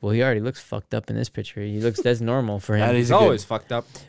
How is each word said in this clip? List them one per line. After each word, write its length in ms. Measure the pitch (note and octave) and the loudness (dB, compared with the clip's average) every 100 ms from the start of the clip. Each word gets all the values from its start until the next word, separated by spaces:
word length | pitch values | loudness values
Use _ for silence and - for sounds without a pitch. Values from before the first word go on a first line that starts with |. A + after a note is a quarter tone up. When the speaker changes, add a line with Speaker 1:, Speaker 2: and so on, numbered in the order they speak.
Speaker 1:
"Well, 100 | G#2 | -2
he 100 | A2+ | 2
already 180 | C3 A2 | 2 0
looks 200 | A#2+ - | -4 -8
fucked 320 | - G#2+ - | -10 -12 -6
up 160 | A2+ - | -6 -4
in 80 | A2 | -6
this 140 | B2 | -6
picture. 320 | - G2 G#2 | -8 -10 -8
He 180 | G#2 G#2 | -6 -2
looks, 220 | A#2 G#2 | -2 0
that's 180 | B2 A#2+ | 0 0
normal 400 | A#2 C3 A2+ G2+ | 0 0 -2 -4
for 140 | - | 0
him." 60 | G#2+ | 2
Speaker 2:
That 140 | A#2 | 4
is 120 | A#2+ A#2+ | 4 4
Speaker 3:
He's 40 | |
Speaker 2:
a 40 | |
good 80 | F#3+ | 4
Speaker 3:
always 200 | F#3+ A2 | 4 2
fucked 300 | - A2+ - | -2 -8 -4
up. 140 | A#2+ - - | -8 -8 -16